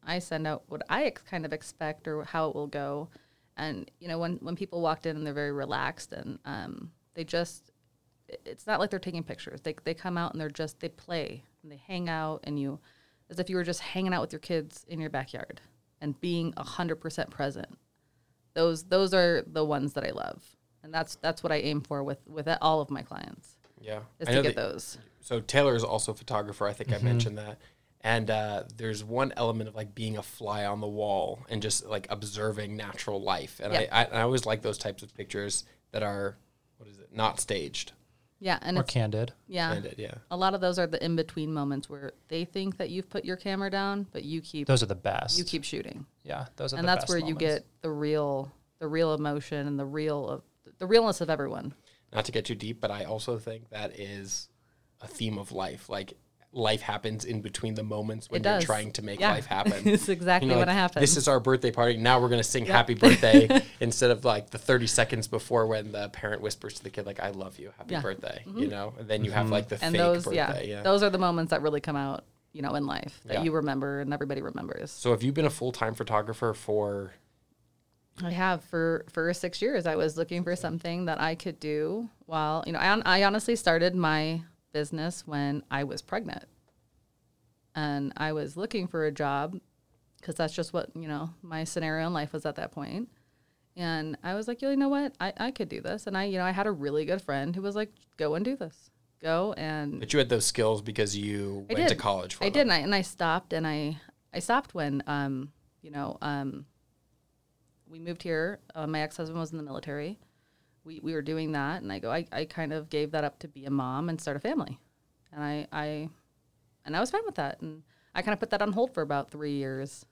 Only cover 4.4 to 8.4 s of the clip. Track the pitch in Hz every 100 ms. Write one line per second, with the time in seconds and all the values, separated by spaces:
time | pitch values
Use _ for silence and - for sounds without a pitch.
4.4 | - 170 196 175 165 160 165 156 151 143
5.4 | 147 143 139 139 131 - - - - -
6.4 | - 139 90 - - _ _ - 160 170
7.4 | 170 - _ _ _ _ _ _ _ -